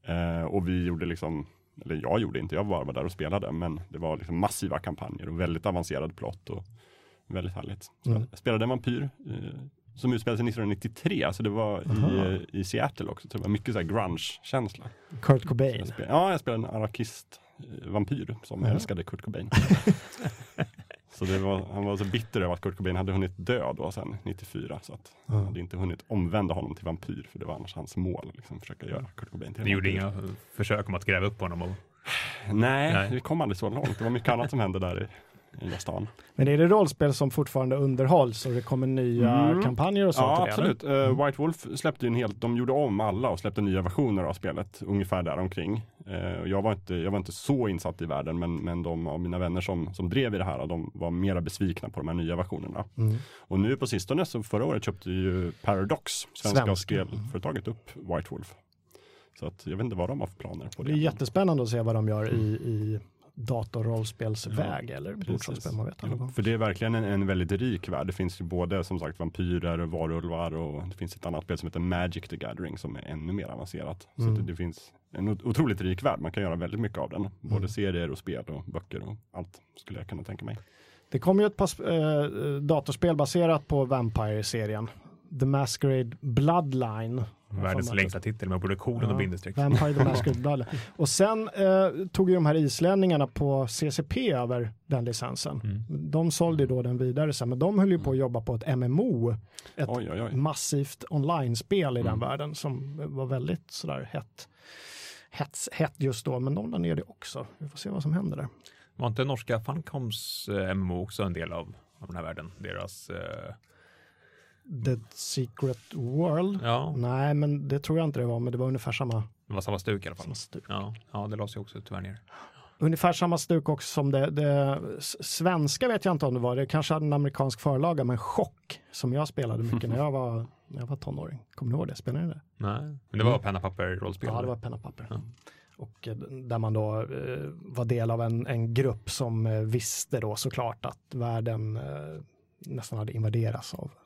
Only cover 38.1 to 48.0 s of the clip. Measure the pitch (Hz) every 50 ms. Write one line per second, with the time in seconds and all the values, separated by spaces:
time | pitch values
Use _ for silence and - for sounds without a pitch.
38.1 | 175 165 135 120 110 110 - 131 120 123 117 - 135 127 131 131 131 131 127 123
39.1 | 117 120 117 117 123 135 147 151 165 185 202 127 123 107 151 185 202 202 202 185
40.1 | 151 - 127 131 151 170 180 104 104 - - 185 127 - - 139 139 135 135 131
41.1 | 131 127 143 143 139 143 147 160 160 - - - - 135 - 160 143 - 127 120
42.1 | 117 120 123 107 101 - - 117 120 120 123 120 131 147 147 127 101 101 110 107
43.1 | 95 104 127 123 92 87 - 107 98 - 104 98 92 95 90 90 90 - 143 120
44.1 | 104 95 90 78 85 - - - 71 76 92 - - - - 92 101 101 98 95
45.1 | 101 92 87 82 69 78 92 92 - - 80 87 107 113 110 - _ _ - 98
46.1 | 95 90 90 92 87 87 85 90 98 98 98 110 104 95 95 - 92 87 82 95
47.1 | 98 101 92 - - - - - 143 131 120 107 92 82 - 87 82 -